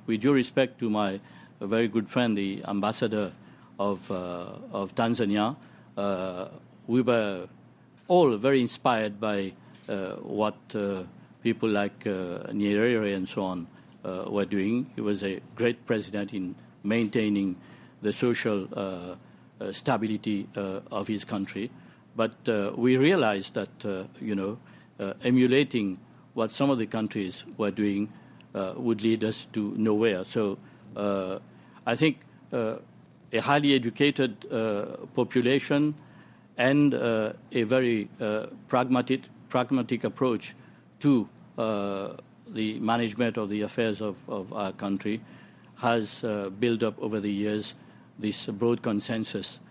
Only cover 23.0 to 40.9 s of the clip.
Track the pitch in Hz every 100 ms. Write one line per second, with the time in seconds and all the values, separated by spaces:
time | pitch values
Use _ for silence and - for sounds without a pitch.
23 | 147 190 113 101 - 113 95 - 107 95
24 | 95 - 107 101 98 113 - - - -
25 | 98 - 123 127 123 135 135 120 101 90
26 | - - - 123 110 - 143 127 107 113
27 | 107 110 92 - - - 104 98 101 101
28 | 107 - - - - 101 95 104 123 107
29 | 110 110 110 - - 110 104 - 110 107
30 | 113 92 - 120 104 98 - - - -
31 | 101 98 92 95 - - - - 117 117
32 | 156 123 - - - 123 110 113 - -
33 | - - - 113 117 143 143 135 117 -
34 | 143 139 127 104 - 117 113 101 - -
35 | - - 120 127 120 135 - 143 151 147
36 | - - - - - - 123 147 147 127
37 | 123 110 107 - - 123 107 131 123 110
38 | - - 107 107 - - - 127 123 127
39 | 123 131 - - - 127 123 131 117 117
40 | 147 - 131 110 - - - - -